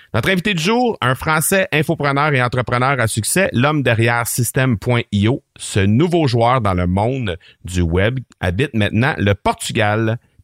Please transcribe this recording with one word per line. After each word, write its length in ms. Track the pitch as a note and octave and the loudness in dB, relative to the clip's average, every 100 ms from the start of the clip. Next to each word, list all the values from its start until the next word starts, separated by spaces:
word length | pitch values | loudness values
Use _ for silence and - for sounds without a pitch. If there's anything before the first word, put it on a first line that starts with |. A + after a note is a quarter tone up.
| - | -8
Notre 160 | G#2+ E3+ | -4 0
invité 240 | F#3+ G#3 | 0 0
du 100 | F#3 | -2
jour, 340 | E3 A#3 B3 - | 0 0 0 0
un 140 | B2 C3 | -2 -2
Français 520 | - D#3 D3 G3 F#3 | 0 -2 2 0 2
infopreneur 600 | D3 - D#3+ D3 C#3 D3+ | 0 0 -2 -2 0 0
et 80 | C#3 | 0
entrepreneur 560 | B2 B2 A#2+ A#2+ B2+ C3+ | 0 -2 -2 0 0 0
à 100 | A2+ | 0
succès, 420 | - G2+ - - | -2 -2 0 0
l'homme 320 | A2+ C#3 D3+ | 2 2 2
derrière 420 | B2+ A2 A#2 A#2 A#2 | 2 2 2 0 -2
Système 520 | - A#2+ - C3 G#2+ | -2 -2 0 0 0
point 220 | - A#2+ - | 0 -2 0
I 160 | G2+ G2+ | 0 2
O, 160 | C#3 - - | 0 -6 -16
ce 240 | - G#2+ | -6 0
nouveau 460 | G2 A2 F3+ E3+ D3 | 2 4 2 2 2
joueur 340 | A#2 A#2 C3 | 2 2 2
dans 120 | G#2 | 0
le 140 | F2+ F2+ | 0 0
monde 500 | F#2 A2 C3+ A2+ E2+ - _ - | 0 0 -2 -6 -8 -12 _ -6
du 160 | F2+ | -2
web, 380 | E2+ E2+ G#2 C3 - - | 0 2 0 -2 -8 -6
habite 340 | F#2 F2+ D3 | -4 -2 -2
maintenant 400 | A2+ G2+ G#2 C3 - | -2 -2 0 0 0
le 180 | G2+ G2 | 0 0
Portugal, 800 | - - - A#2+ G#2+ G#2+ A2+ A#2 _ _ | -2 -4 -4 -2 0 0 -2 -4 _ _